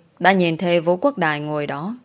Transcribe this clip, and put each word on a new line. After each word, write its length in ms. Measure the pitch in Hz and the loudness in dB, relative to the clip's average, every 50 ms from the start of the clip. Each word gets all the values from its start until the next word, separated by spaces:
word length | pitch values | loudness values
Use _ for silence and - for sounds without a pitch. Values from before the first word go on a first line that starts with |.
| _ _ _ _ | _ _ _ _
đã 140 | 170 180 | 2 4
nhìn 240 | 196 185 175 170 165 | 4 4 2 2 0
thấy 240 | 156 185 175 175 175 | -2 0 0 0 2
Vũ 160 | 156 170 180 | 2 2 0
Quốc 220 | 180 - - 277 185 | 2 0 -2 0 0
Đài 220 | 170 156 151 147 | -2 -2 -2 -2
ngồi 260 | 147 151 151 151 147 | -6 -6 -4 -4 -4
đó. 300 | 143 139 143 160 202 240 247 _ | -4 -6 -6 -8 -8 -10 -12 _